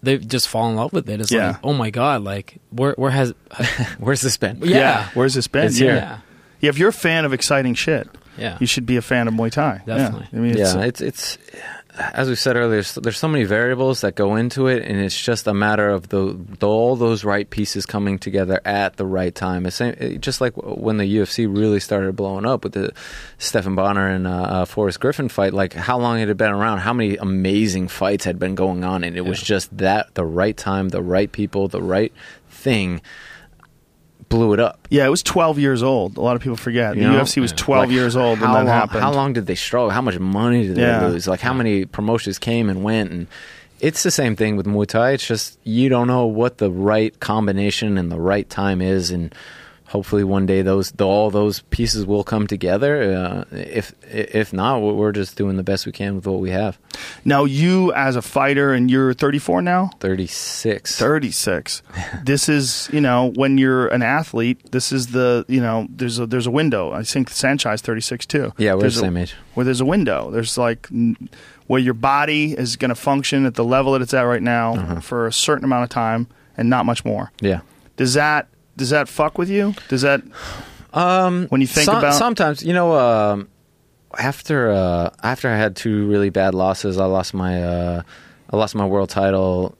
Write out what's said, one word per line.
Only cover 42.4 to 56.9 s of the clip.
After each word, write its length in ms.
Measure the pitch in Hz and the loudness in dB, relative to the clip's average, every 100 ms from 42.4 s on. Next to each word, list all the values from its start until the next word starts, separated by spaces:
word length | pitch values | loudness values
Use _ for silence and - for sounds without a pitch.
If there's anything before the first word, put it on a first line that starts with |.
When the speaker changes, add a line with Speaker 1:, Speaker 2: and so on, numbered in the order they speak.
| - 117 110 | -2 0 0
Speaker 3:
and 140 | 92 | 0
went? 280 | 101 110 98 | 0 0 -2
And 160 | 85 87 - - - - _ | -6 -10 -14 -20 -20 -20 _
it's 220 | 147 156 | -2 0
the 100 | 190 | -2
same 240 | - 131 104 | 0 0 2
thing 200 | 110 104 | 0 0
with 100 | 92 | 0
Muay 220 | 104 101 | 0 0
Thai. 240 | 113 120 | 2 2
It's 160 | 135 - | 2 -2
just 320 | 113 - - | -4 -4 -10
you 240 | - 110 131 | -4 2 4
don't 180 | 127 120 | 4 4
know 180 | 127 120 | 2 2
what 320 | 107 123 123 | 2 0 0
the 140 | 101 | -2
right 460 | 90 98 107 110 - | 2 2 4 2 -2
combination 800 | - 107 104 98 101 - 110 98 | -2 0 0 0 0 -2 -2 -2
and 140 | 87 | -2
the 80 | 82 | -2
right 300 | 85 101 - | 0 0 -2
time 320 | - 98 92 | -4 -2 0
is, 300 | 92 95 87 | 0 0 0
and 240 | 90 82 - - - - - _ | -4 -6 -10 -20 -20 -20 -20 _
hopefully 360 | 107 95 104 | -6 0 0
one 240 | 98 98 95 | 2 2 2
day 160 | 95 | 2
those, 260 | 95 95 92 | 2 2 0
the, 120 | - 101 | 0 2
all 240 | 101 107 | 4 2
those 300 | 101 104 98 - | 2 0 -2 -4
pieces 340 | - 117 110 | -2 0 0
will 200 | 98 104 | 0 -2
come 240 | 101 110 104 | 0 -2 -2
together. 680 | 101 92 98 143 147 107 92 | -2 0 0 2 2 0 0
Uh, 400 | 90 95 92 - | -2 -6 -8 -10
if, 380 | 90 - 101 - - | -6 -6 -6 -12 -10
if 400 | 107 104 110 107 | -6 -2 -2 -2
not, 300 | 95 107 131 | -2 0 0
we're, 120 | 104 | 0
we're 180 | 104 107 | 2 0
just 240 | 104 95 - | 0 -4 -2
doing 180 | 101 95 | -2 -2
the 60 | |
best 240 | 92 98 - | -2 -2 -4
we 60 | |
can 240 | - 101 98 | -6 -6 -4
with 100 | 95 | -4
what 140 | 95 | -4
we 100 | 92 | -2
have. 300 | 92 104 - _ | -2 -2 -6 _